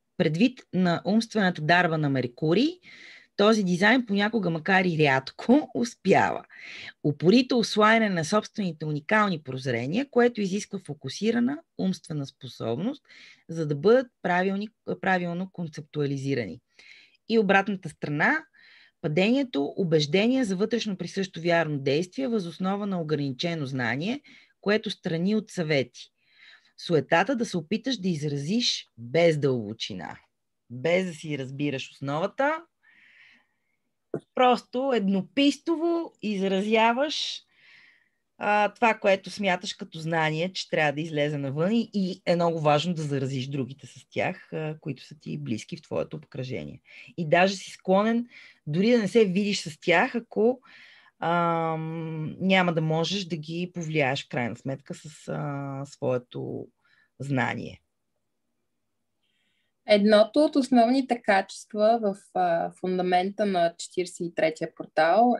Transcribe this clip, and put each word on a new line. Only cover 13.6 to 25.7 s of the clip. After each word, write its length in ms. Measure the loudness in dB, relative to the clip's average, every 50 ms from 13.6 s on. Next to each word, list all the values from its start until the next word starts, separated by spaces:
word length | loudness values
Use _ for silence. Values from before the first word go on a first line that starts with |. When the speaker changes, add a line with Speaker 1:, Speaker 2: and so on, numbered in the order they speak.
| -4
Speaker 1:
да 80 | -4 -2
бъдат 320 | 0 4 4 4 4 2 0 _ _
правилни, 480 | -2 0 0 2 0 0 -2 -4 -6 -8 _ _ -10 -10 -8 -4
правилно 480 | 0 0 0 0 0 -2 -4 -6 -6 -8
концептуализирани. 1080 | -8 -8 -8 -8 -8 -12 -16 _ -6 -4 -4 -2 -4 -4 -2 -2 -2 -2 -4 -6 -10 -14 _ _ _ _ -20 -20 -20 -20 -20 _ _ _ _ 0
И 100 | 2 2
обратната 500 | 4 4 4 4 4 2 -4 -6 -8 -12
страна, 560 | -12 -8 -6 -4 -2 2 2 2 2 0 -4 _ _ _ -20 -20 -20 -20 _ _ _ _
падението, 720 | -4 -2 2 2 4 4 2 2 0 -2 -2 -4 -4 -4 -2
убеждение 680 | -2 0 2 2 2 2 2 2 2 2 2 2 2 0
за 120 | 0 -2
вътрешно 420 | -2 -2 -2 -2 -2 -4 -4 -6
присъщо 440 | -6 -8 -8 -6 -6 -6 -6 -6 -4
вярно 380 | 0 2 2 2 2 0 -2 -2
действие 480 | 0 0 0 0 -2 -4 -6 -6 -4
въз 180 | -2 -2 -2 -4
основа 420 | -6 -8 -4 -4 -2 -2 -2 -4
на 140 | -4 -4 -4
ограничено 640 | -2 -2 -2 -2 -2 -4 -4 -4 -4 -4 -4 -4 -6
знание, 560 | -6 -4 -4 -2 -2 -2 -4 -4 -6 -6 -8 _ -18 -20 -20 _ _ _ _
което 280 | -2 0 0 0 -2 -4
страни 460 | -10 _ -6 -4 -2 -2 0 0 0
от 160 | -2 -2 -4
съвети. 600 | -6 -4 -2 0